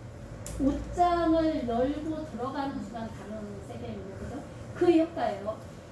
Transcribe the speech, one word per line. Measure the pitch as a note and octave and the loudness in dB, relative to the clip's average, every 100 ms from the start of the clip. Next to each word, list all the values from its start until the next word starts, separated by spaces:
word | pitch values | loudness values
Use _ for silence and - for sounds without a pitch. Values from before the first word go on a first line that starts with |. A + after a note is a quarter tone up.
| - - - - - - | -14 -12 -12 -10 -8 0
옷장을 | C#4 - - F4+ F4 E4+ E4 D#4+ D#4+ C#4+ A#3+ | 0 0 -2 4 6 6 6 6 6 2 2
열고 | A#3 C4+ D4+ D#4+ D#4 - | 2 2 0 -2 -4 -6
들어가는 | A3+ C4 C#4+ C#4 G#3+ | -4 -4 -2 -2 -4
순간 | G3+ A#3 A3+ | -6 -8 -8
다른 | - G3+ G#3+ G#3 G3+ G#3 | -8 -10 -8 -8 -10 -10
세계에 | A#3 A#3 | -10 -8
있는 | G#3 - - | -8 -8 -8
거죠. | - C#4+ - - - - | -8 -8 -10 -12 -6 2
그 | F4 | 8
효과예요. | D#4+ E4 - - - G3+ G#3+ - - - | 8 6 2 -2 -2 -4 -6 -8 -14 -10